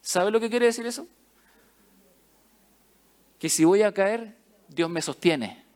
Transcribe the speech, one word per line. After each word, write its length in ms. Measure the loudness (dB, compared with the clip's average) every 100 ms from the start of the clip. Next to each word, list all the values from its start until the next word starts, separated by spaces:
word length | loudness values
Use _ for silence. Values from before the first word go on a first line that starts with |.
¿Sabe 300 | -2 -2 0
lo 80 | 0
que 100 | 0
quiere 180 | 2 2
decir 180 | 0 -8
eso? 220 | -10 -16 _ _ _ _ _ _ _ _ _ _ _ _ _ _ _ _ _ _ _ _ _ _ _
Que 100 | -4
si 160 | 2 4
voy 160 | 6
a 100 | 2
caer, 420 | 2 -2 -2 -8 -20 _ _ _
Dios 220 | -4 -4
me 120 | -4
sostiene. 640 | -6 0 0 0 -4 -10 _